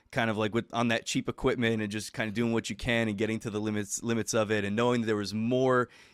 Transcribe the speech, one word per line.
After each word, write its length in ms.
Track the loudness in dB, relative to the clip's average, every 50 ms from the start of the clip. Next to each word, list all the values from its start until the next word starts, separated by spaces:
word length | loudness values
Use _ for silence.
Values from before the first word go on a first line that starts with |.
| _ -6
kind 180 | -2 0 0 0
of, 80 | 2
like, 160 | 0 0 0 0
with, 120 | -2 -2 -2 -2
on 140 | 0 2 2
that 180 | 2 0 0
cheap 220 | -2 -4 -2 -2 -4
equipment 520 | -4 0 2 2 2 2 2 0 2 0
and 100 | -2 -4
just 220 | -4 -6 -8 -8
kind 160 | -6 -6 -4 -4
of 60 | 0
doing 180 | 0 0 2
what 160 | 2 0 0 -2
you 80 | -8
can 320 | -4 -2 0 2 2 2 0
and 80 | 0
getting 220 | 0 0 0 -2 -4
to 100 | -4 -4
the 100 | -4 -2
limits, 420 | -2 -2 -2 -2 -4 -4 -6 -6
limits 320 | -2 -2 0 0 0 0 0
of 160 | 0 2 2
it, 140 | 2 0 0
and 100 | 0 0
knowing 280 | 2 2 2 2 2
that 40 | 2
there 100 | 0 0
was 160 | 0 -2 -2
more 560 | -4 -2 0 2 2 2 4 4 4 2 2 0 -6 -20 -20 -20